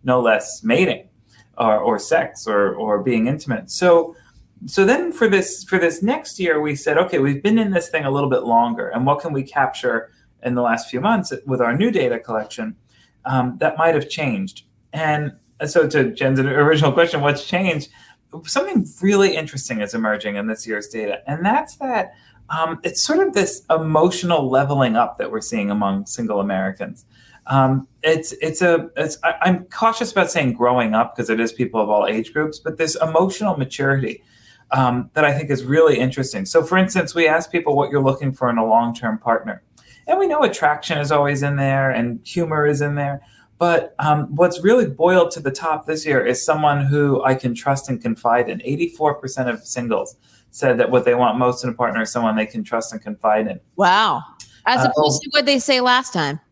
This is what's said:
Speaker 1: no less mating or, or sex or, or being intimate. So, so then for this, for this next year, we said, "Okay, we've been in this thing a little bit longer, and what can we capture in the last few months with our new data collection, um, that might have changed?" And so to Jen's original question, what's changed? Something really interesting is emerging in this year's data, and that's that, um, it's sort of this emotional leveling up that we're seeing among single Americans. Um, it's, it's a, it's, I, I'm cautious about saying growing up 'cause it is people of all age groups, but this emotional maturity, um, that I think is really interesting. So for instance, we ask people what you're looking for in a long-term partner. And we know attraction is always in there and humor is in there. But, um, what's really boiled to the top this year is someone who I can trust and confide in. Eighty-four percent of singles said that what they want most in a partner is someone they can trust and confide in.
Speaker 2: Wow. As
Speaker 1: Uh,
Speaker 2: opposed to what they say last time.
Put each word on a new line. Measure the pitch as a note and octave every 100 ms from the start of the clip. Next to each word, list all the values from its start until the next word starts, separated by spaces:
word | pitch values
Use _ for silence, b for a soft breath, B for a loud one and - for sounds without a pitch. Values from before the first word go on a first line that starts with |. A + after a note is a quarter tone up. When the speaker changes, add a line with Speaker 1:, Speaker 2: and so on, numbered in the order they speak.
Speaker 1:
no | C3 B2+
less | A#2 A2 - -
mating | A3 A#3+ F#3+ - - _ b b b -
or, | A2+ G#2+
or | G#2 G#2
sex | - E3 - - -
or, | G#2 G2+
or | - A2 G2+
being | A2 A#2 A2+
intimate. | D3 C#3 A2+ -
So, | - F3+ E3+ E3 B B B _ _ -
so | - G3
then | C#4 F4
for | - A3
this, | F#3+ F#3 - -
for | F#3
this | E3+ E3
next | G3 D#4 - -
year, | F3 D3+
we | D3+
said, | C#3+ - D3+
"Okay, | F3+ D#3
we've | C#3 C#3
been | G3+ A3+
in | G#3+
this | F3+ E3
thing | D#3+ C#3
a |
little | C#3 C#3+
bit | B2+
longer, | A#2 A#2 A#2+ A2+ -
and | A#2 C3
what | C#3+
can | E3+
we | C#3
capture | C3 D3 C3 - B2 A2+ A2+ b b _
in | B2+ B2
the |
last | A#2+ A2+ -
few | B2+
months | G3 A3 - C3 C#3
with | B2+
our | A#2+ C3
new | A3+
data | G3 B2+ A#2
collection, | - A2 G#2+ - A2 - _ b b _ -
um, | C3 B2+ B2
that | D#3 D#3
might | E3
have | D#3 -
changed?" | - C#3+ G#2 F#2+ - _ _ _
And | D#3 D#3 D3+ D3 - _ _ D3+
so | E3+ D3+
to | D3+ A#2+
Jen's | - C3+ C3+
original | C3+ C3+ D3 D#3 D3
question, | B2+ E3+ D#3
what's | C#3+ C#3 -
changed? | F3+ F#3 D#3 - b b b _ - -
Something | C4+ F#4+ D#4+ - -
really | F#3+ G3+ G3 D#3
interesting | D3+ C3+ - A2+
is | G#2
emerging | A#2 A2 G#2 G#2+ G2+
in | A2
this | A2 A#2
year's | G#2+ G#2
data, | A2+ G#2 - -
and | D3+ F#3
that's | B3+ G#3+ -
that, | C4+ A3+ - b b b -
um, | D#3+ D#3+ E3
it's | E3+ -
sort | - D#4+
of | F#4+
this | - - - -
emotional | D#3+ D#3 D#3 F3 F3+ F3 E3 C3
leveling | C3 C#3+ C#3 B2 A2+
up | A2+ -
that | -
we're | A2
seeing | - A2+ G2+
among | G#2 G2+ G2 G2+
single | - A2+ G#2
Americans. | G2 F#2+ F#2+ F#2+ F#2+ - _ b b b -
Um, | C3+ C3 C3+ - _
it's, | D#3 E3 - -
it's | D#3+ D#3
a, | F3+ E3+ - -
it's, | D#3 -
I, | E3 -
I'm | F3+ F3+ -
cautious | - A3+ A3+ A#3
about | G3 F3
saying | E3+ C3+
growing | A2 B2 B2 A2+ A2
up | A#2 -
'cause | A2
it | A2+
is | A2+
people | - B2 A2
of | G#2
all | G#2 G2+
age | A2 A2+
groups, | D3+ D#3 D3+
but | D#3+ -
this | D#3+ -
emotional | D#3+ D#3+ F#3+ - G#3 D#3
maturity, | C3 - C#3 C3+ B2+ - b b b b b
um, | C3+ B2+ B2 -
that | D3+
I | D3 C#3
think | -
is | C3
really | B2 D3+ D#3+ A#2+
interesting. | C3 C3+ C3 G2+ F#2+
So | E3
for | D#3 F#3
instance, | F#3+ F#3+ E3+
we | E3+ D#3+
ask | D#3+ E3
people | E3+ D3+ C#3+
what | C#3+
you're | C#3+
looking | C3+ C3+ C#3
for | C3 B2
in | A#2
a | A2+
long-term | A2 A#2 A2+ A#2 A2
partner. | A#2+ A2+ A2 - _ - b b -
And | F#4
we | F#4
know | D4+
attraction | C4 - D3+ D3 - D3+
is | C#3+
always | D3 C#3+ C#3
in | C#3+ C#3+
there | C#3 C3+ C3+
and | A#2 A#2+ A#2 -
humor | F3 D#3+ D#3 D3
is | C#3+
in | D3 C#3+
there. | C#3+ C#3 b b b _
But, | F3 E3 - -
um, | D3+ D3+ - D3
what's | F3 F3
really | F3+ B3 A3
boiled | C#3 E3+ F#3 E3
to | E3+
the | C#3
top | C3 E3 B2 -
this | D#3 D#3
year | C3+ A#2
is | B2
someone | - D#3 D3+ C#3+ C3+
who | D3 C#3+ C3
I | C3+ C3
can | B2+
trust | A#2 C#3 C3+ -
and | A#2
confide | A#2+ A2 A#2+ A#2+ A#2+
in. | F#2+ -
Eighty-four | D3+ E3+ - D3+ C#3+
percent | C3 C3+ B2
of | A2
singles | - B2+ A#2+ G2+ - - b b b
said | - C3+ A#2+
that | A2+
what | B2 A#2+
they |
want | A#2+ A#2+ A#2
most | B2 B2
in | B2+
a |
partner | A#2 A#2+ G#2+
is | A2
someone | B2 A2+ A2
they | G#2+
can | A2+
trust | G2+ A2+ A2+
and | A2
confide | G#2 G#2 A2 G#2+ A2
in. | F3+ _ -
Speaker 2:
Wow. | F#3 F#3+ A3 C3+ - _ B B -
As | B3
Speaker 1:
Uh, | -
Speaker 2:
opposed | - D3+ C#3+
to | -
what | D4 C4+
they | C#4
say | - C4
last | B3 B3 B3
time. | F3+ D3 D#3 _